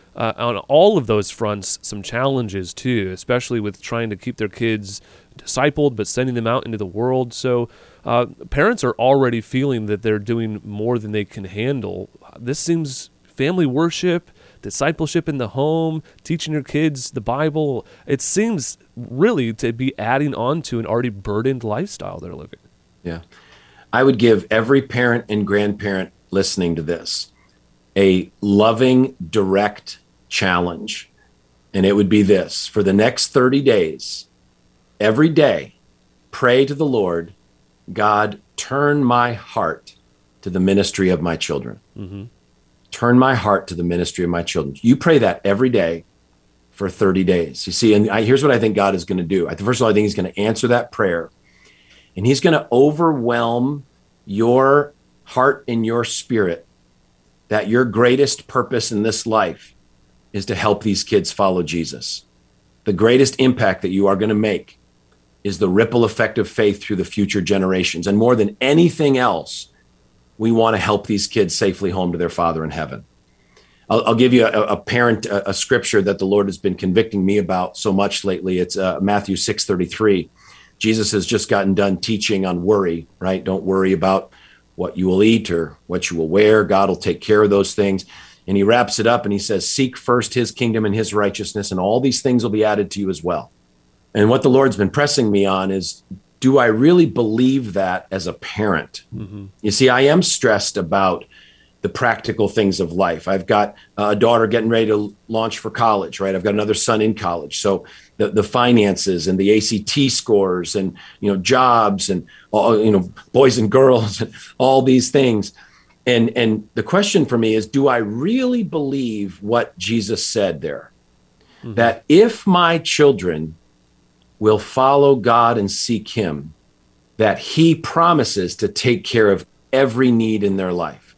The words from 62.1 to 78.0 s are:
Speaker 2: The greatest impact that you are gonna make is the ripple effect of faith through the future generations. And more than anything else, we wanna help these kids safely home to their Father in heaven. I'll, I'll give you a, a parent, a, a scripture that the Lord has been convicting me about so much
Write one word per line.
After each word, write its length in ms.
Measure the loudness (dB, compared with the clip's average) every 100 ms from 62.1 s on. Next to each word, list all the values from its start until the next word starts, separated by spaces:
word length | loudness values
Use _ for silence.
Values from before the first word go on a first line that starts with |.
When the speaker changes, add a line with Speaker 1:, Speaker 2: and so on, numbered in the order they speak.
| -14 _ _ _ _ _ _
Speaker 2:
The 80 | -4
greatest 460 | 2 4 6 4 2
impact 420 | 0 2 0 0
that 80 | -2
you 180 | 2 2
are 80 | 2
gonna 200 | 0 0
make 420 | 0 -2 -8 _ _ _ _ _ _ _
is 140 | -8 -2
the 100 | 0
ripple 340 | 2 2 2
effect 340 | 0 0 -2 -2
of 120 | -4
faith 320 | 0 0 0
through 160 | -6 -6
the 80 | -4
future 360 | -4 -2 -2
generations. 640 | -2 0 0 0 -2 -4 -2
And 100 | 2
more 180 | 4 2
than 220 | 0 -2
anything 580 | 0 4 2 2 0 2
else, 520 | 0 -2 -6 -14 -16 _ _ _ _ _ _ -4
we 140 | 0
wanna 260 | 2 4 2
help 300 | 0 -2 0
these 180 | -4 -2
kids 280 | -2 0 0
safely 340 | -2 -2 -4
home 220 | -4 -4
to 60 | -2
their 120 | -4
Father 340 | -2 -2 -2 -6
in 40 |
heaven. 360 | -8 -10 -12 -18 _ _ _ _ _ _ _ -2
I'll, 160 | 0 2
I'll 80 | 4
give 180 | 6
you 120 | 6 4
a, 40 | 2
a 140 | 0 -2
parent, 480 | -2 0 2 0 -2
a, 240 | -4 -4
a 40 |
scripture 480 | -4 0 -2 0 0
that 180 | 0 -2
the 60 | 0
Lord 220 | 0 0
has 100 | -2
been 180 | -4 -2
convicting 500 | -2 0 0 0 0
me 120 | 0
about 400 | 0 -2 -4 -4
so 160 | -2
much 320 | 0